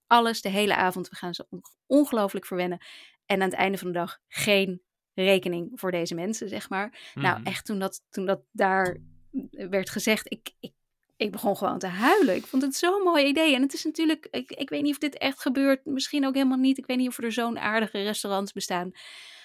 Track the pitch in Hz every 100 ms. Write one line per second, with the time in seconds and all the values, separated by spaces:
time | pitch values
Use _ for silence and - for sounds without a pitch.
0 | - 240 233 226 202 196 208 - 185 180
1 | 175 - 180 175 - 180 - _ - 277
2 | 285 226 196 196 - 180 180 175 - -
3 | - _ - 196 190 180 190 190 180 175
4 | 170 - _ - - 196 190 180 _ _
5 | _ - 185 190 185 175 175 247 185 175
6 | 170 170 180 220 208 208 - 196 208 -
7 | - - 180 - 117 185 - 202 190 -
8 | _ - 190 190 _ 214 196 190 185 -
9 | - - - 269 - - 190 196 185 208
10 | 220 214 - 220 - _ - _ _ _
11 | _ - 208 190 208 196 202 - 190 180
12 | 247 403 269 180 - 269 277 269 349 403
13 | 359 320 285 285 320 254 269 330 311 311
14 | 320 311 - 240 254 - 269 294 285 285
15 | 294 - 269 277 285 254 277 269 - 262
16 | - 294 269 262 269 262 262 269 254 254
17 | 254 240 233 220 233 226 - 220 220 208
18 | 202 208 202 196 202 202 - 180 185 -
19 | - - - -